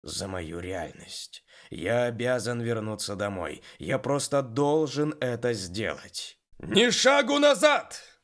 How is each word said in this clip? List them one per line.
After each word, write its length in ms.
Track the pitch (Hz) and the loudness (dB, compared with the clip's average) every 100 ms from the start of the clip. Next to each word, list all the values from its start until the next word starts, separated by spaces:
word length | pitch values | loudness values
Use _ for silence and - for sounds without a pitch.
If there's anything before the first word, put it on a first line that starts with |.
за 260 | - 82 98 | -10 -8 -6
мою 320 | 95 80 85 | -6 -8 -8
реальность. 840 | 90 92 78 69 - - - - _ - - | -6 -6 -8 -12 -16 -14 -14 -18 _ -20 -14
Я 360 | - 85 117 123 | -6 0 0 0
обязан 560 | 117 120 127 117 120 | 0 0 0 -2 -2
вернуться 540 | 117 113 107 104 - 101 | -2 -2 -2 -6 -6 -4
домой. 460 | 101 98 80 - - - | -4 -2 -6 -8 -14 -12
Я 220 | 76 131 | -4 -2
просто 420 | - 143 - 143 | 0 -2 2 0
должен 760 | 131 117 143 151 151 131 151 151 | 0 0 2 4 2 0 -2 -2
это 340 | 127 117 123 | -4 0 -2
сделать. 880 | 113 92 92 101 69 - - - - _ - | -2 -4 -4 -4 -4 -10 -12 -12 -18 _ -14
«Ни 320 | - 196 240 | 0 4 4
шагу 500 | - 247 285 247 285 | 6 4 4 4 4
назад!» 600 | 294 254 302 277 - - - _ | 6 6 6 4 0 -14 -16 _